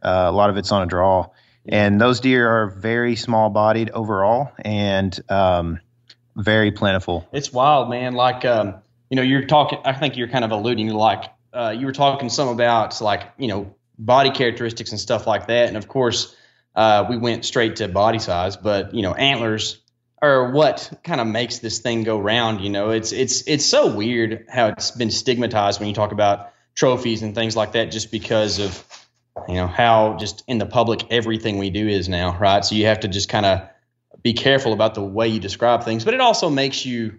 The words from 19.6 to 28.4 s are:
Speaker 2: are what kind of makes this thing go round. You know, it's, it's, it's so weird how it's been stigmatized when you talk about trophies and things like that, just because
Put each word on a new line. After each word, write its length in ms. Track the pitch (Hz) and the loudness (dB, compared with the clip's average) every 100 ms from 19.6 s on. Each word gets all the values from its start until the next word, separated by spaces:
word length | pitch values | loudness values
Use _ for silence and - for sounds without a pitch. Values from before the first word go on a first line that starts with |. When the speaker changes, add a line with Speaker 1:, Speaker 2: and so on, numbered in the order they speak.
| - - _ _ _ _ | -6 -10 _ _ _ _
Speaker 2:
are 300 | 147 135 123 | 2 4 2
what 380 | 143 147 - - 143 | 2 2 0 -8 -14
kind 160 | - 151 | -6 -4
of 60 | 110 | -2
makes 320 | 110 120 - | -2 -4 -6
this 220 | 110 - | -8 -6
thing 220 | 123 117 | -4 -2
go 140 | 110 107 | -2 -2
round. 440 | 101 117 113 107 | 0 0 0 -2
You 80 | 98 | -4
know, 200 | 101 107 | -2 -2
it's, 220 | 110 110 | -2 -2
it's, 300 | 101 127 - - | -2 -2 -2 -2
it's 200 | 147 - | 0 2
so 280 | 269 220 | 2 2
weird 520 | 104 110 120 110 113 - | 0 -2 0 -2 -4 -6
how 200 | 127 110 | 0 0
it's 220 | 101 - | 0 -6
been 180 | 120 113 | -4 -2
stigmatized 680 | 101 131 123 117 107 101 101 | 0 0 0 0 0 0 0
when 80 | 104 | -4
you 60 | |
talk 180 | 104 104 | -2 -2
about 360 | 104 101 101 - - _ | 2 2 2 -4 -20 _
trophies 460 | - 135 123 120 110 | 0 0 2 -2 -4
and 120 | 107 | -4
things 220 | 107 113 110 | -4 -2 -2
like 160 | 104 | -2
that, 180 | 120 113 | -2 -2
just 200 | 110 - | -4 -6
because 480 | 113 - 113 | -8 -2 0